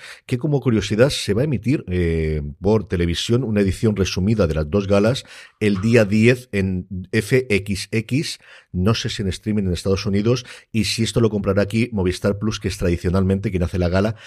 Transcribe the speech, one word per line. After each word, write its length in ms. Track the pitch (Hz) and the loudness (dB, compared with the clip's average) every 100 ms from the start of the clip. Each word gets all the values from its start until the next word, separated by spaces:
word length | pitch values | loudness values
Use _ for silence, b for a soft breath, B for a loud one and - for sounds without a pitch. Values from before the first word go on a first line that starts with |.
| B B - | B B -8
que 120 | 123 | -4
como 240 | 156 143 | -2 0
curiosidad 480 | 131 110 98 107 139 | 2 0 0 2 2
se 240 | - - | 2 -2
va 80 | 101 | -2
a 20 | 151 | 0
emitir, 380 | 113 113 151 - | -2 -2 -2 -2
eh, 520 | 90 85 82 78 78 73 71 | -2 0 0 0 -2 -6 -4
por 260 | 95 107 87 | 0 2 0
televisión 560 | 90 87 82 - 120 | 0 0 -2 0 0
una 160 | 117 104 | 2 2
edición 380 | 98 - 113 101 | 2 2 0 2
resumida 500 | 90 - 95 110 85 | 0 0 0 2 2
de 80 | 76 | 0
las 140 | 76 | 0
dos 180 | 98 98 | -2 2
galas 380 | 101 107 139 - B B _ | 4 4 0 -6 B B _
el 220 | 107 98 | 0 2
día 240 | 113 120 101 | 4 4 4
diez 420 | 107 113 123 - | 4 4 4 -2
en 340 | 101 95 92 - 92 92 | -2 -2 -2 -6 -10 -4
F 340 | 113 107 127 127 | -4 2 0 2
X 400 | 98 98 98 - | -2 0 -6 -4
X, 480 | 113 110 131 160 - B B B | -4 -2 -2 -4 -10 B B B
no 240 | 90 95 110 | -2 0 0
sé 140 | 110 | -2
si 140 | - | -4
en 40 | 98 | -4
streaming 360 | - 107 107 | -4 -4 -2
en 100 | 95 | 0
Estados 320 | 85 98 95 101 | -2 -2 -2 0
Unidos, 400 | 98 110 123 B B B | 0 0 0 B B B
y 140 | 110 98 | -4 -2
si 180 | - | -2
esto 160 | 110 - | -2 0
lo 100 | 113 | 0
comprará 340 | 104 98 98 | 0 0 0
aquí 260 | 101 113 120 | 0 0 -2
Movistar 480 | 104 90 - 101 101 | 0 -2 0 -2 -2
Plus, 220 | 107 - | -4 -4
que 80 | 95 | -6
es 80 | - | -2
tradicionalmente 760 | 90 87 90 95 95 98 107 | -2 0 0 0 2 0 -2
quien 120 | 92 | -2
hace 140 | 87 92 | -2 0
la 120 | 87 | 0
gala, 260 | 92 104 - | 2 0 -4